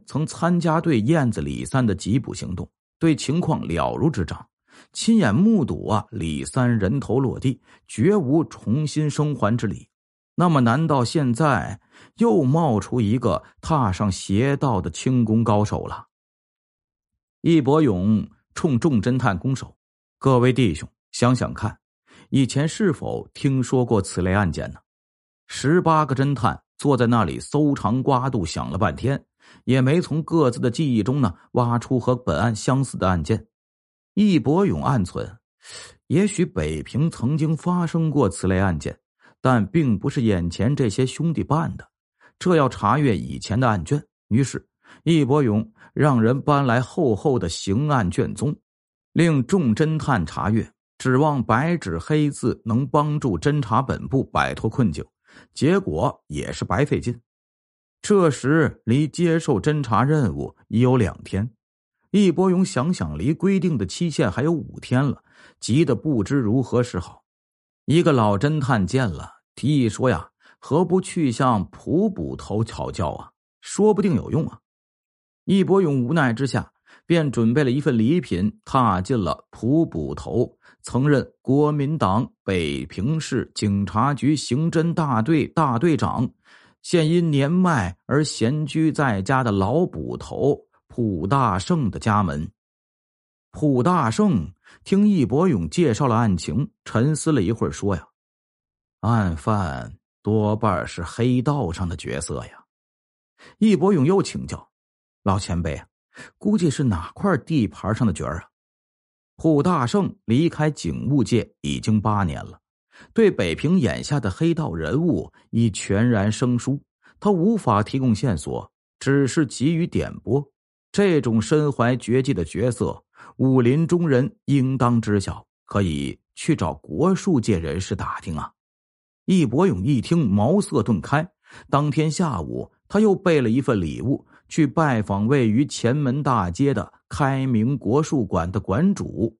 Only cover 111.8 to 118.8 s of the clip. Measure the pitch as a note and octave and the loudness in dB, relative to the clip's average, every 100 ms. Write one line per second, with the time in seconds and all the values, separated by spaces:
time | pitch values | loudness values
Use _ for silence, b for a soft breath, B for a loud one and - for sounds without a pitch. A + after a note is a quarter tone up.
111.8 | - A2 A2 G#2 F#2 B1+ - - _ _ | 0 0 0 0 -2 -4 -12 -20 _ _
112.8 | _ B B - G#3+ - F2+ D#2+ C#3+ F#3 | _ B B 2 4 4 -2 -2 0 2
113.8 | A2+ B1 C2+ D3 A2 F2 E3 E3 D3+ E2 | 2 -2 -4 -2 -2 -2 0 0 -4 -4
114.8 | D#2 A#2+ E3+ F#2+ - b b A2+ A#2 F#2+ | -2 0 0 -2 -4 b b 0 0 -2
115.8 | - G2 A#2+ A2+ G2+ G#2+ B2+ A#2+ - C#3+ | -2 0 2 2 0 0 -2 -2 -2 -6
116.8 | - _ b b G3+ F#3 F#3 A3+ C3 G#2 | -8 _ b b 0 2 2 0 2 2
117.8 | G#2+ C#3 C3 G#2+ C#3 E2 C#2+ A#1+ - _ | 0 0 0 0 0 -2 -4 -8 -10 _